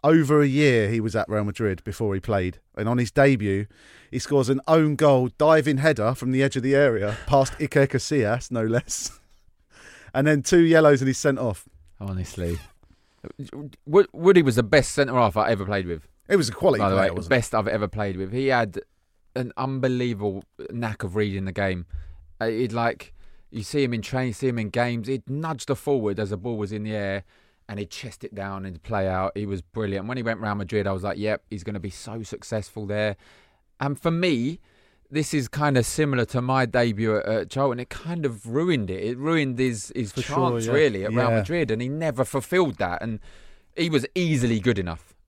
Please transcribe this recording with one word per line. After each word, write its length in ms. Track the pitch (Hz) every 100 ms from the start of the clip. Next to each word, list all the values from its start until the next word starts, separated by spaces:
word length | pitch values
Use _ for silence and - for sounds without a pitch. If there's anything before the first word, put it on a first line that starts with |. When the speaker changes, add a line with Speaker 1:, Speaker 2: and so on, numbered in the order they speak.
Speaker 1:
Over 380 | 147 160 143 151
a 60 | 143
year 420 | 135 147 120 104
he 120 | 113
was 140 | 110
at 140 | 107 -
Real 160 | 107
Madrid 400 | 104 101 110 92
before 300 | - 98 110
he 60 | 98
played. 380 | - 101 92 87 _
And 140 | - 107
on 80 | 123
his 140 | 120
debut, 560 | - 139 131 104 98 101 _ - - -
he 80 | 127
scores 300 | - 139 120
an 120 | 139 -
own 300 | 160 156 143
goal, 320 | 151 131 127 -
diving 400 | 151 160 143 139
header 360 | 156 135 107
from 180 | 131 127
the 100 | 131
edge 140 | 135 135
of 60 |
the 120 | 123
area, 440 | 139 143 113 101 110
<laughs> 40 | -
past 260 | 139 135 -
Iker 280 | 151 147 139
Casillas, 600 | 131 - 147 104 117 -
no 140 | 120
less. 460 | 110 117 - - - -
<laughs> 920 | _ _ _ _ _ - - - -
And 120 | 131 147
then 160 | 151
two 200 | 135 180
yellows 380 | 165 160 151 143
and 60 | 135
he's 100 | 131
sent 200 | 151 131
off. 300 | 120 98 - - - -
Speaker 2:
Honestly. 580 | 98 95 87 - 85 85 - _ _ _ _ _ - - 143 - 147 - -
Wo-, 200 | 170 196
Woody 300 | - 170 185
was 140 | 143 117
the 60 |
best 300 | 113 147 123
centre-half 440 | - 139 123 113 107
I 140 | 107
ever 140 | 110
played 220 | 95 101 90
with. 220 | 82 - _ -
Speaker 1:
It 80 | 202
was 120 | 123
a 40 |
quality 280 | 107 190 117
Speaker 2:
By 100 | 101
the 60 | 95
Speaker 1:
player, 140 | 95
Speaker 2:
way, 60 | 90
Speaker 1:
wasn't 160 | 85
it? 40 | 127
Speaker 2:
best 180 | 113
I've 140 | 110 104
ever 200 | 107 101
played 280 | - 101 92
with. 160 | 95
He 160 | 120 135
had 320 | 127 110 92 - _ _ _ _
an 180 | 127 123 -
unbelievable 880 | 131 135 127 123 123 107 104 98 - _ -
knack 320 | 117 117 104
of 140 | 104 95
reading 280 | 104 98
the 80 | 95
game. 340 | 92 98 92 87 - - - - -
Uh, 60 | 113
he'd, 260 | 113 123
like, 420 | 113 117 - - - - - -
you 120 | 120
see 200 | 104 147
him 100 | 131
in 80 | 120
training, 300 | 104 131 127
see 140 | 107 135
him 100 | 120
in 120 | 107
games, 380 | 120 120 120 107
he'd 200 | 131 -
nudge 380 | 139 160 143 -
the 100 | 135
forward 420 | - 139 107 98
as 120 | 101
the 60 | 98
ball 200 | 110 113
was 160 | 104
in 100 | 107
the 100 | 107
air 300 | 107 101 98 - _ _ _ _
and 100 | 104
he'd 120 | 101
chest 340 | - 123 -
it 100 | 113
down 320 | 101 98 98 95
and 160 | 85
play 260 | - 110 95
out. 240 | 92 95 98
He 100 | 104
was 160 | 98
brilliant. 440 | - - 104 98 104
When 100 | 127
he 60 |
went 180 | 113 110
Real 140 | 107 104
Madrid, 300 | 95 107 98
I 60 |
was 100 | 95
like, 120 | 98 98
"Yep, 280 | 104 104 _
he's 140 | 107
gonna 180 | 90 101
be 100 | 95
so 320 | - - 110
successful 640 | 107 - - 110 101 - 101
there." 300 | 104 107 101 _ _ _ _ _ _
And 180 | 139 143
for 120 | 170
me, 480 | 165 180 135 123 170 _ _ _ _ _
this 220 | 147 151
is 140 | 151 120
kinda 340 | 143 147 131
similar 400 | 113 - 151 131 113
to 160 | 127
my 240 | 127 131 127
debut 500 | 123 120 104 110 107
at, 100 | -
at 240 | 110 -
Charlton. 280 | 135 139 123
It 80 | 123
kind 380 | - 160 170 147
of 200 | 113 113
ruined 440 | 123 175 151 98
it. 120 | 92
It 120 | 104 123
ruined 420 | 147 165 139 123
his, 340 | 131 113 -
his 180 | - 110
Speaker 3:
For 100 | -
Speaker 2:
chance, 420 | 123 143 131 120
Speaker 3:
sure, 100 | 113 135
yeah. 60 |
Speaker 2:
really, 220 | 151 98
at 60 | 98
Real 180 | 113 123
Speaker 1:
Yeah. 80 | 113
Speaker 2:
Madrid, 320 | 98 170 135
and 100 | 110
he 80 | 123
never 360 | 147 160 120
fulfilled 520 | 131 139 - 185 165 101
that. 220 | 92 87
And 200 | 113 110 - - - - _ -
he 120 | 165
was 160 | 156 117
easily 440 | - 175 147 120 113
good 200 | 117 101
enough. 360 | 87 85 - _